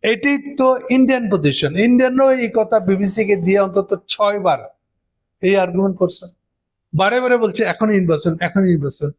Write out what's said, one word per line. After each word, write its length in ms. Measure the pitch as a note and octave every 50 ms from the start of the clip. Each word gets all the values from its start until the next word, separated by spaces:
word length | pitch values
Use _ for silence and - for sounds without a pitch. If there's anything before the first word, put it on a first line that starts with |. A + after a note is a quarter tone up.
| -
এটাই 360 | G#3+ A3+ A#3 - C#4+ C#4+ C#4 - - C#4+ -
তো 200 | C4 C4 B3+ B3+ B3 -
ইন্ডিয়ান 400 | A#3+ C4 C4 B3+ C4 B3 A#3+ G#3
পজিশন। 460 | G3+ F3+ D3 D3 C3+ - - C#3 D3+
ইন্ডিয়ানও 540 | F3+ G#3 A#3+ B3 B3 B3+ B3+ B3+ C4 C4+ C4+
এই 200 | C4 C4 A#3+ A3+ -
কথা 260 | A#3 G#3+ A3 A#3 G#3+
বিবিসি 440 | F#3 F#3 G3 F#3+ G3+ G3 F#3+ G#3+ A3
কে 120 | G3 G#3
দিয়ে 220 | F#3+ E3 F3+ F#3+ G3+
অন্তত 460 | G3 F#3+ F3+ G3 G3 G3 G#3 - _ _
ছয়বার 500 | - - G#3+ G3+ G#3 G#3 F#3 F3+ D3+ B2+ G#2+ - _ _ _ _ _ _ _ _ _ _ _ _ _ _
এই 160 | - F#3 G3
আর্গুমেন্ট 400 | G3 F#3 F3+ F3 F3+ G3 G3 F#3+
করছে, 300 | F#3+ F#3 F3 - - - F3 _ _ _ _ _ _ _ _ _ _ _ _ -
বারে 260 | D3+ F#3+ G3+ A3+ B3+
বারে 160 | B3+ B3 B3
বলছে, 280 | A#3+ A3+ G#3+ - - A3
"এখন 240 | F#3 E3 - A3 G#3+
নির্বাচন, 480 | G#3+ G3 F#3 E3+ E3 D3+ - F3 D#3+ E3
এখন 200 | F3 E3+ - G3
নির্বাচন।" 500 | G3 F#3 F3 D#3+ C#3 C#3+ - - D3+ D3 D3